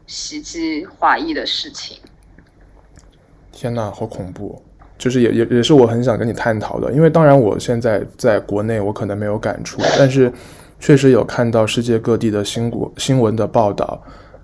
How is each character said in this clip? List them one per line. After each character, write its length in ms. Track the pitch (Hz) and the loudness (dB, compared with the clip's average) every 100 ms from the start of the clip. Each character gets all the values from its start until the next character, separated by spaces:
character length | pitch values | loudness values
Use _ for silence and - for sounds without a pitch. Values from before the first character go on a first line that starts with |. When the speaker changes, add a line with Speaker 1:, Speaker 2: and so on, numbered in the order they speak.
| - | -18
Speaker 1:
袭 340 | - - 151 | -14 -12 -12
击 440 | 147 170 160 151 - | -12 -8 -6 -6 -10
华 320 | - 160 - | -4 0 0
裔 160 | 165 | -2
的 120 | 151 - | -6 -6
事 240 | - 302 | -8 -10
情。 280 | - - - - _ - - _ _ - - _ - - _ _ _ - | -14 -16 -20 -20 _ -20 -20 _ _ -20 -20 _ -20 -20 _ _ _ -20
Speaker 2:
天 220 | - 123 | -12 -8
哪， 180 | 117 107 | -6 -6
好 140 | 95 110 | -8 -12
恐 260 | - 90 | -10 -14
怖！ 300 | 82 101 - _ _ - - | -12 -14 -14 _ _ -20 -6
就 120 | 127 | -2
是 120 | 127 | 2
也， 80 | 110 | 2
也， 140 | 113 113 | 2 2
也 180 | 123 | 2
是 100 | 117 | 6
我 140 | 147 117 | 6 6
很 160 | 117 | 4
想 140 | 123 110 | 0 0
跟 100 | 113 | -2
你 60 | |
探 260 | 104 120 110 | -2 -2 -2
讨 180 | - - | -4 -6
的， 140 | - | -2
因 100 | 139 | 2
为 80 | 160 | 4
当 160 | 165 151 | 4 6
然 140 | 139 | 6
我 180 | 107 - | 4 0
现 220 | - 117 | -4 -2
在 240 | 120 101 - - | 0 -2 -4 -2
在 200 | 123 104 | 0 0
国 240 | - 101 | -2 -4
内， 200 | 107 113 | -2 -2
我 100 | 101 | -4
可 140 | 104 101 | -4 -6
能 120 | 101 | -4
没 80 | 104 | -4
有 140 | 107 | -4
感 240 | 110 - | -4 -6
触， 180 | - - - - | -8 -4 -2 2
但 140 | 135 | 2
是 180 | 135 123 - - - - - | 4 2 0 -20 -20 -20 -8
确 200 | - 139 | 2 4
实 140 | 135 | 6
有 120 | 117 | 4
看 260 | - - 117 | 2 -2 0
到 160 | 113 107 | 2 0
世 160 | - | -2
界 160 | 120 113 | 0 0
各 200 | 117 110 | 0 0
地 120 | 117 | 0
的 140 | 104 | -2
新 260 | 101 120 117 | -4 -4 -4
国-， 220 | 117 - - | -4 -8 -6
新 180 | - 131 | 0 2
闻 120 | 110 | 2
的 140 | 110 101 | 0 0
报 240 | 123 104 | 2 2
道， 320 | 95 - - - - - - | 0 -4 -6 -16 -20 -20 -20